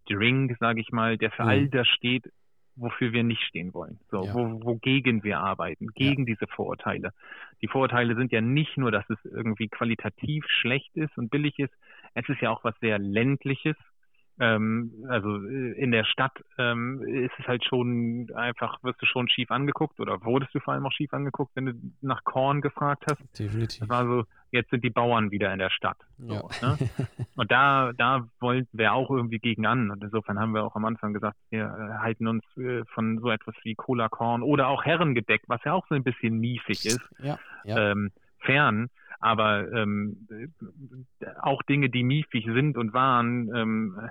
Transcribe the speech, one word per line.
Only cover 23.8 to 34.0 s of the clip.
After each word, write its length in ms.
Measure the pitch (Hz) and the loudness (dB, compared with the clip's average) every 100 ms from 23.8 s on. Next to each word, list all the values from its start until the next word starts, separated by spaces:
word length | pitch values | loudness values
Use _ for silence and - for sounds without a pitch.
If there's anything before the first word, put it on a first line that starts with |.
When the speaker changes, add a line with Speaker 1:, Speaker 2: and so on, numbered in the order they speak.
Speaker 1:
Das 80 | 110 | 0
war 180 | 123 120 | 2 2
so, 180 | 123 110 _ - | 0 -2 _ -4
jetzt 180 | 123 - | -2 0
sind 140 | 123 | 0
die 60 | 120 | 0
Bauern 400 | 120 120 113 104 | 2 4 4 2
wieder 220 | 101 101 | 0 0
in 60 | 95 | 0
der 120 | 92 | -2
Stadt. 280 | - 95 - - - | -2 -4 -6 -14 -16
So, 160 | 120 | -8
Speaker 4:
Ja. 80 | 107 - - | -6 -6 -2
Speaker 1:
ne? 160 | 127 147 | 0 0
Speaker 4:
<laughs> 580 | 123 - 123 - 113 - | 0 -2 -6 -6 -8 -4
Speaker 1:
Und 160 | 110 | 2
da, 400 | 123 143 135 123 | 6 6 6 2
da 340 | 123 120 131 113 - | 2 2 2 -2 -2
wollten 360 | 123 127 123 113 | 0 2 0 2
wir 160 | 107 | 2
auch 180 | 123 131 | 4 2
irgendwie 280 | 131 117 113 | 0 0 -2
gegen 260 | 120 110 107 | 0 0 2
an. 240 | 123 104 | 2 0
Und 120 | 101 | -4
insofern 380 | 104 110 - 101 | -4 -4 -2 -2
haben 140 | 110 | 0
wir 100 | 107 | 0
auch 100 | 107 | -2
am 100 | 107 | -2
Anfang 280 | 110 117 107 | -2 -2 -4
gesagt, 240 | 104 107 - - | -2 -4 -6 -8
wir, 160 | 110 104 | -6 -4
äh, 320 | 101 107 110 | -6 -10 -4
halten 280 | 113 110 113 | -4 -2 -2
uns, 180 | 113 - - | -2 -4 -8
äh, 280 | 127 120 110 | -4 -4 -6
von 260 | - 110 110 | -2 -2 0
so 100 | 120 | 0
etwas 240 | 110 - - | -2 -4 -12
wie 120 | 113 107 | -10 -6
Cola 320 | - 120 | -2 0